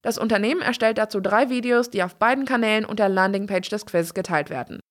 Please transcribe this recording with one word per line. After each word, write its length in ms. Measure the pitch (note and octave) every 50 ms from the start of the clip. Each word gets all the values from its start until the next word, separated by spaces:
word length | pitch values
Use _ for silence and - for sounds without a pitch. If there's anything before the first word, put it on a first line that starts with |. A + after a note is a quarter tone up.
| _
Das 160 | A#3 A3+ -
Unternehmen 420 | - A3 A3 G3+ G#3 A3+ D#4 F#4
erstellt 380 | - - A#3 - A3+ A3 A3 A3
dazu 220 | G#3+ G#3+ - G3+
drei 280 | F#3 F#3+ G3 A3 C#4 B3
Videos, 400 | B3+ B3 A#3 B3 A#3+ A#3+ A#3+ A#3+
die 140 | - G3+ F3+
auf 140 | F3+ -
beiden 280 | _ G#3+ A#3 C4 C4+ C4+
Kanälen 400 | B3+ C4 A#3 A3+ G#3+ G#3+ A3 G#3+
und 140 | - G#3+ G#3
der 100 | G#3 G3
Landingpage 580 | F#3+ F#3+ F#3 G3 G3 G3 G3+ G3 G3+ F#3 F#3+ -
des 180 | G#3 G#3 -
Quiz 260 | - - E3+ E3 E3 -
geteilt 380 | G3 F#3 - E3+ D3+ D3 -
werden. 280 | - C3 A#2+ - - - - _